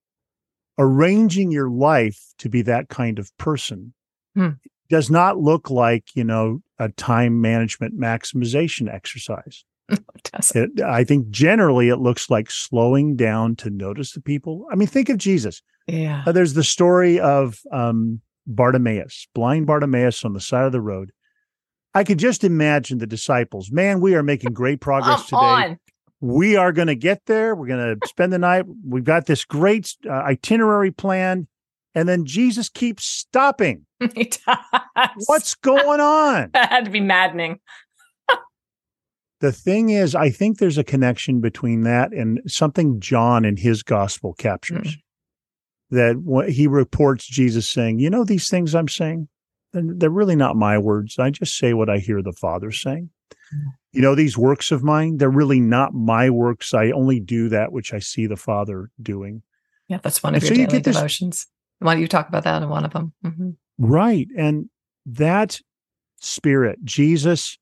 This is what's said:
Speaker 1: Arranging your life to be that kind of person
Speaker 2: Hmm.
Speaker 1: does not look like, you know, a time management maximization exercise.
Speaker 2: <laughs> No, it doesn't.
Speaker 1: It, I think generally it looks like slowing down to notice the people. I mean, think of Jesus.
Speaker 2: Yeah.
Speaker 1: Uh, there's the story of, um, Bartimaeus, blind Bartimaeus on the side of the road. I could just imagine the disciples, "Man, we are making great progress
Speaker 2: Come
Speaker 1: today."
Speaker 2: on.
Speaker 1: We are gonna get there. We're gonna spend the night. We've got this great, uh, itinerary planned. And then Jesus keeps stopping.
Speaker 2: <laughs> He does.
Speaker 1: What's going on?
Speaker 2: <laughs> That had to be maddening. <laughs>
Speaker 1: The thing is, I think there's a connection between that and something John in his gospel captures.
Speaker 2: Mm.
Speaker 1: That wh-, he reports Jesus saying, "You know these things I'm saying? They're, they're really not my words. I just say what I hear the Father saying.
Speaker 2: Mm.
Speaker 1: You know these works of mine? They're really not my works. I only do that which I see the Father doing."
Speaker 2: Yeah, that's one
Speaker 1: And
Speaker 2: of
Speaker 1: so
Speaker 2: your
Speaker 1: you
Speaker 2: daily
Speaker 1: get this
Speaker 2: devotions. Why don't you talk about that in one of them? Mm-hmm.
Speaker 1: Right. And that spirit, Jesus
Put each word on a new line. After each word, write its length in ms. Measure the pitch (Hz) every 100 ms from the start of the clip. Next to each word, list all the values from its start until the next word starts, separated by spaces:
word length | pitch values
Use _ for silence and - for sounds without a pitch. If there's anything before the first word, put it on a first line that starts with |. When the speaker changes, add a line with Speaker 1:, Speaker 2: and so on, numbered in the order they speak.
| _ _ _ _ _ _ _ -
Speaker 1:
Arranging 720 | 135 135 170 208 220 180 185
your 200 | 151 131
life 500 | 120 143 147 110 101 - -
to 100 | 120
be 140 | 120
that 260 | 113 120 147
kind 300 | - 120 107
of 180 | 98 -
person 560 | 160 147 - 98 110 - _ _ _
Speaker 2:
Hmm. 160 | 196 180 143 - _ -
Speaker 1:
does 200 | 160 123
not 280 | 165 185 196
look 320 | 147 160 -
like, 340 | 127 117 117 -
you 100 | 123
know, 360 | 113 113 110 127 - -
a 100 | 110
time 500 | - - 117 120 117
management 580 | 113 113 113 - 120 214
maximization 920 | 117 113 - 131 120 139 165 - 113
exercise. 720 | 104 - 117 - 101 - - _
Speaker 2:
<laughs> 60 | _ -
No, 80 | 202 -
it 160 | - -
doesn't. 460 | - - 113 160 277
Speaker 1:
It, 20 |
I 200 | - 120
think 240 | 123 143 113
generally 640 | 101 151 220 175 123 120
it 80 | 123
looks 320 | 123 120 -
like 200 | 113 107
slowing 680 | - - 120 120 135 151 127
down 380 | 113 110 113 113
to 120 | 117
notice 440 | 101 98 107 135
the 80 | -
people. 440 | 143 143 165 160 294
I 40 | 185
mean, 120 | 208
think 220 | 269 269
of 80 | 220
Jesus. 420 | 196 185 107 - _ _ -
Speaker 2:
Yeah. 360 | 165 156 143 139
Speaker 1:
Uh, 60 |
there's 220 | 170 175
the 100 | 143
story 560 | 143 - 175 180 180 175
of, 380 | 160 143 131 107 277
um, 520 | 147 120 113 113 113 - _ -
Bartimaeus, 800 | 110 123 131 117 107 - - -
blind 320 | - 117 156 151
Bartimaeus 580 | 151 143 127 123 -
on 80 | 117
the 80 | 98
side 240 | - 127
of 80 | 135
the 80 | 127
road. 320 | 107 95 95 _ _ _ _ _ _ _ _
I 80 | 196
could 140 | 196 175
just 260 | 240 214
imagine 540 | 196 165 151 147 127 123
the 80 | 113
disciples, 640 | 110 - 127 117 101 98
"Man, 300 | 143 196 190
we 140 | 190
are 80 | 175
making 300 | 143 139 123
great 280 | 117 123 139
progress 480 | 139 139 143 269 -
Speaker 2:
Come 100 | 233
Speaker 1:
today." 300 | 269 254 185
Speaker 2:
on. 80 | 170 _ _ _ _ 127
Speaker 1:
We 300 | 131 202 202
are 160 | 180
gonna 220 | 165 165
get 320 | 131 165 196 -
there. 280 | 220 226
We're 120 | 196 131
gonna 300 | 127 120 110 -
spend 260 | - 180
the 60 | 180
night. 260 | 175 180 180 220 151
We've 160 | 127
got 220 | 123 165 -
this 180 | 147
great, 500 | - 143 190 220 - - 220
uh, 20 |
itinerary 800 | 135 143 135 - 226 220 208 196
planned. 580 | - 196 185 185 185 160 _ _ _ _
And 140 | 160 175
then 160 | 180
Jesus 460 | 143 165 247 220 220
keeps 340 | - 240 202
stopping. 800 | - - - 262 277 277 180 87 _ -
Speaker 2:
<laughs> 140 | 233
He 100 | 226
does. 1000 | 233 - - 240 - 254 - - 247 226 220
Speaker 1:
What's 280 | 311 -
going 460 | - 262 277 285 294
on? 500 | 294 311 302 208 110
Speaker 2:
<laughs> 40 |
That 160 | 269 233
had 140 | 247 220
to 40 |
be 100 | 208
maddening. 600 | 196 185 185 170 165 180 _ - _ _ _ _ -
<laughs> 100 | 508 - _ _ _ _ _ _ _ _ _
Speaker 1:
The 120 | 143
thing 380 | 123 - 202 226
is, 240 | 208 175
I 160 | 160 151
think 260 | - 208 214
there's 200 | 190 147
a 60 |
connection 580 | 139 135 127 120 - 123
between 400 | 113 - 123 117
that 300 | 113 120 131
and 260 | 202 110 113 160
something 520 | - 156 160 156 113
John 440 | - 123 120 120
in 140 | 110 101
his 240 | 120 107
gospel 500 | - 110 98 - 101
captures. 640 | 82 113 90 - 170 175 151
Speaker 2:
Mm. 40 | _ _ _ _ _ _ _ _ _
Speaker 1:
That 260 | 123 117 120
wh-, 260 | 170 131 -
he 160 | 131 147
reports 600 | 143 123 - 143 131 -
Jesus 420 | 127 127 113 107
saying, 300 | 131 113 110
"You 100 | 147
know 160 | 220
these 240 | 208 196 -
things 260 | 185 165
I'm 140 | 165 156
saying? 400 | - 160 165 151 _ _ _ _
They're, 80 | 180
they're 240 | 165 180 156
really 260 | 180 202 160
not 200 | 131 110
my 220 | 104 104
words. 400 | 104 104 107 -
I 100 | 131
just 300 | 143 156 -
say 160 | 127
what 160 | 117 110
I 80 | 101
hear 240 | 95 101
the 100 | 95
Father 380 | 87 90 87 107
saying. 400 | 107 135 147 170 _ _ _ _
Speaker 2:
Mm. 180 | 147 143 - _
Speaker 1:
You 80 | 135
know 120 | 135
these 240 | 139 151 117
works 340 | 127 139 -
of 100 | 147
mine? 360 | 143 151 160 156
They're 100 | 139
really 300 | 135 143 131
not 320 | 117 120 135
my 380 | 127 113 113 127
works. 420 | 120 120 113 -
I 180 | 120 110
only 280 | 135 131 131
do 300 | 92 117 113
that 200 | 107 110
which 220 | 127 -
I 60 | 107
see 280 | - - 107
the 100 | 101
Father 520 | - 104 104 95 104 -
doing." 400 | 107 98 98 110 - _ _ _ -
Speaker 2:
Yeah, 100 | 185
that's 200 | - -
one 120 | 151
Speaker 1:
And 80 | 151
Speaker 2:
of 60 | 156
Speaker 1:
so 60 |
Speaker 2:
your 80 | 240
Speaker 1:
you 40 | 247
Speaker 2:
daily 100 | 254
Speaker 1:
get 60 |
this 120 | - 170
Speaker 2:
devotions. 500 | 151 - 180 - - _ _ -
Why 120 | 165
don't 80 | 165
you 80 | 165
talk 200 | 170 151
about 140 | 165
that 180 | 160 160
in 60 | 151
one 160 | 151 151
of 60 |
them? 180 | 147 165 -
Mm-hmm. 280 | 170 165 185 165 _ -
Speaker 1:
Right. 500 | 113 151 220 202 135 247
And 320 | 151 151 - _ _ _
that 560 | - 117 151 190 214 - _ _ _ _ _ _
spirit, 600 | - - 151 139 120 -
Jesus 760 | 120 - 147 160 156 165 - -